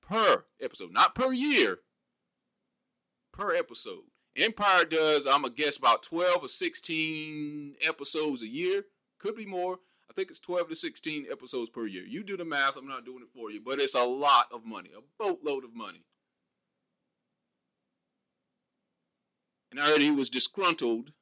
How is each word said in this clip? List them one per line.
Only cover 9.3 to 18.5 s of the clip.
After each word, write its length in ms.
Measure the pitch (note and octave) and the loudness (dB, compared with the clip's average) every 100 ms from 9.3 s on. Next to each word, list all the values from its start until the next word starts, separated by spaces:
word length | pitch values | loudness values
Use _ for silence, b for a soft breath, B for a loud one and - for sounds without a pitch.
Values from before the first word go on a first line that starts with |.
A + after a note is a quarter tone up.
be 120 | A3+ G#3 | -8 -8
more. 340 | F#3 F3+ F#3 _ _ _ | -6 -6 -6 _ _ _
I 40 | |
think 180 | - F#3 | -8 -6
it's 80 | - | -8
twelve 300 | - F3 E3+ | -4 -4 -2
to 80 | D#3 | -2
sixteen 500 | D#3+ - D#3+ D3+ C3+ | -2 -4 -6 -8 -8
episodes 420 | C#3 B2+ C3 A#2 | -12 -8 -6 -6
per 160 | - A2+ | -8 -8
year. 180 | F#2 | -8
You 180 | F#2 C3+ | -10 -12
do 140 | G3+ G3 | -10 -10
the 80 | |
math. 320 | E3 C#3+ C#3 C3+ | -4 0 0 0
I'm 100 | C3+ | -12
not 180 | C3 | -14
doing 180 | A#2+ B2+ | -14 -18
it 100 | A#2+ | -20
for 160 | B2+ A2 | -14 -12
you. 100 | G#2 | -12
But 200 | A2+ C#3 | -6 0
it's 160 | C#3 C3 | 0 2
a 80 | |
lot 420 | B2 C3 C#3+ C3 A2+ | 0 0 4 4 4
of 120 | A#2+ | -2
money. 260 | A2+ G#2 F#2 F#2+ | -12 -14 -14 -20
A 40 | A#2+ _ | _ _
boatload 440 | G#3 F3 D3+ C#3 | -4 -2 -4 -6
of 100 | B2+ | -8
money. 300 | A#2 G#2 F2 E2 _ _ _ _ _ _ _ _ _ _ _ _ _ _ _ _ _ _ _ _ _ _ _ _ | -14 -14 -14 _ _ _ _ _ _ _ _ _ _ _ _ _ _ _ _ _ _ _ _ _ _ _ _ _